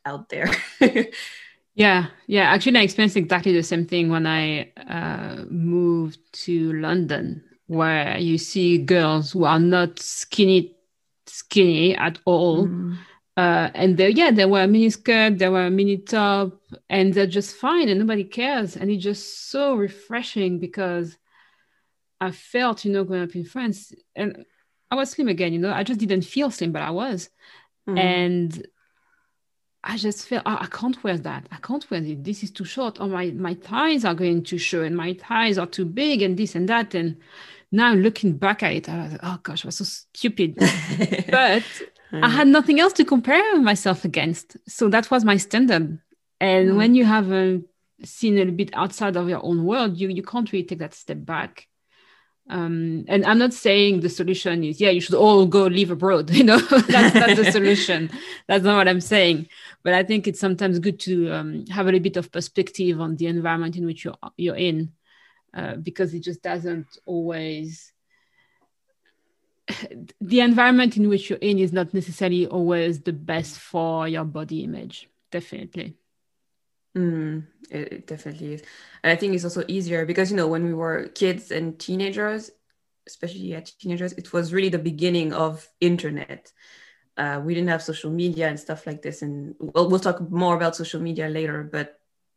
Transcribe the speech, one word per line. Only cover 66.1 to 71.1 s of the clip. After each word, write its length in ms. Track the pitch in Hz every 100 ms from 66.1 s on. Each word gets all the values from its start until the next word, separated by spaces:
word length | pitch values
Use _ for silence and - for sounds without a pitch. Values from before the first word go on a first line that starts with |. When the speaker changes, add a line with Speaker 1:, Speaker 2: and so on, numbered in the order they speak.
Speaker 2:
it 80 | 170
just 200 | 175 165
doesn't 460 | 175 175 175 170 139 - -
always, 840 | 170 165 165 160 156 160 165 - _ _ _ _ _ _ _ _ _ _ _ _ _ _ _ _ _ -
<sighs> 540 | - 220 120 - _
the 180 | 180 247
environment 560 | 240 240 247 247 240 208
in 140 |
which 200 | 208